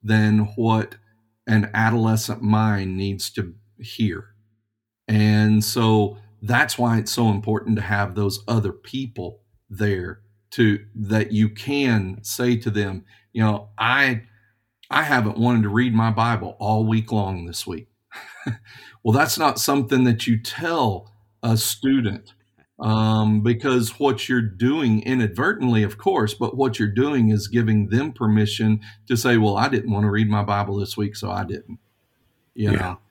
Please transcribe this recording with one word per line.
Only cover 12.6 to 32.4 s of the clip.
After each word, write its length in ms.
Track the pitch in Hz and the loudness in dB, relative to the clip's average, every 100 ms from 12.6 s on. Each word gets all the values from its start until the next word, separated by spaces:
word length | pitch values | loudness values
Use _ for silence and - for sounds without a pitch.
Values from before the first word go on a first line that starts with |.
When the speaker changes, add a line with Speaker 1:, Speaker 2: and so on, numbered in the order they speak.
| 117 | -2
Speaker 1:
them, 340 | 104 101 95 - _ _ | -4 -4 -8 -14 _ _
you 80 | 117 | 0
know, 260 | 110 101 - - | 0 0 -8 -4
"I, 440 | 113 131 135 113 - _ _ _ _ _ _ | 0 2 2 -2 -8 _ _ _ _ _ _
I 140 | 131 | -2
haven't 340 | 151 135 107 104 | 0 0 0 0
wanted 240 | 117 120 | 2 2
to 60 | 104 | 2
read 260 | 107 127 | 2 2
my 160 | 113 113 | 2 0
Bible 460 | 113 113 110 92 - | 0 0 -2 -6 -6
all 260 | 104 110 | -2 0
week 280 | 110 110 110 | 2 0 0
long 340 | 110 95 92 85 | -2 -2 -6 -10
this 180 | 85 - | -10 -10
week." 220 | 82 - _ _ - - - - | -12 -14 _ _ -20 -20 -12 -10
<laughs> 120 | 113 - - - _ | -10 -12 -20 -20 _
Well, 120 | 117 117 | 0 2
that's 220 | 156 - | 2 2
not 200 | 151 120 | 0 0
something 460 | - 143 120 131 | 0 0 2 2
that 220 | 127 113 - | 2 2 0
you 100 | 110 | -2
tell 760 | - - 165 165 120 95 - _ _ _ | -2 -8 -4 -2 -2 -4 -10 _ _ _
a 140 | 120 113 | 0 0
student, 800 | - - 135 135 110 101 - _ _ _ _ _ | 0 -2 0 2 0 -6 -14 _ _ _ _ _
um, 640 | 110 110 110 110 107 107 | 0 2 2 2 2 2
because 560 | 110 117 135 127 113 - | 2 0 0 0 0 0
what 300 | 143 127 - | 0 0 0
you're 140 | 127 | 0
doing 580 | 113 92 120 156 135 107 | 0 0 0 2 2 2
inadvertently, 800 | 107 127 107 87 156 214 127 113 | 2 0 0 0 -2 0 2 2
of 120 | 104 - | 0 -2
course, 380 | - 180 107 | 0 0 0
but 200 | - 117 123 | -2 -6 0
what 220 | 135 110 | -2 0
you're 100 | 107 | -2
doing 420 | 104 143 143 110 | 2 0 4 4
is 180 | 107 101 | 2 0
giving 400 | 120 110 107 95 | 0 2 2 2
them 240 | 110 151 | 0 -2
permission 680 | - 110 107 104 - 110 107 - - _ | -4 2 2 2 0 0 0 -4 -20 _
to 100 | 120 | 0
say, 220 | 127 117 | 4 4
"Well, 180 | 107 98 | 4 2
I 120 | 131 | 0
didn't 220 | 123 - | 0 0
want 120 | 104 | 0
to 60 | 104 | 0
read 180 | 104 110 | 2 2
my 140 | 104 | 0
Bible 340 | 101 101 101 98 | 0 -2 -2 -4
this 200 | 95 - | -6 -4
week, 180 | 101 104 | -6 -6
so 140 | 101 | -8
I 140 | 98 | -6
didn't," 340 | 90 - - 226 _ _ _ _ _ _ | -6 -10 -12 -20 _ _ _ _ _ _